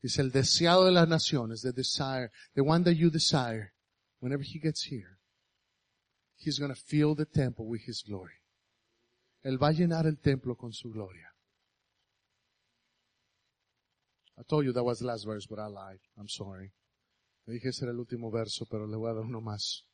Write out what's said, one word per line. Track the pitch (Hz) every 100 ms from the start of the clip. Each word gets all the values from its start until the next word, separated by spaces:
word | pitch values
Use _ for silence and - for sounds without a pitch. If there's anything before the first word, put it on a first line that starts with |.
Dice, | 127 -
"El | 135
deseado | 135 131 - 170 180
de | 185
las | 180 165
naciones", | 165 - 147 113 113
the | -
desire, | 123 131 - 135 131 120 - - -
the |
one | 139 160
that | 175 165
you | 170
desire, | 156 - 147 120 110 104 _ _ _ _ _
whenever | 123 139
he | 143 160
gets | 156 151 -
here, | 131 98 _ _ _ _ _ _ _ _ _ _ _ _ _
he's | 160 135
gonna | 139 127
fill | - 151 151 151
the | 156
temple | 151 127 - 113
with | 113 127
his | 110
glory. | - 98 92 - _ _ _ _ _ _ _ _ _ _
Él | 135 131
va | 143
a |
llenar | 156 175 165 160
el | 147
templo | 143 135 127 120
con | 120
su | 110 120
gloria. | 107 95 90 - _ _ _ _ _ _ _ _ _ _ _ _ _ _ _ _ _ _ _ _ _ _ _ _ _ _ _ _ _ _ -
I |
told | 120 151 135
you |
that | 123
was | 123 117
the | 123
last | 113 107
verse, | 107 95
but | 107
I | 107
lied. | 98 95 95 _ -
I'm | 101
sorry. | - 98 95 98 _ _ _ _ _ _ _ -
Le |
dije | 117 127
ese | 127 123
era |
el | 120
último | 120 120 117
verso, | 113 110 - 113
pero | 110 107
le | 110
voy | 113
a |
dar | 113
uno | 113 117
más. | 110 104 - - _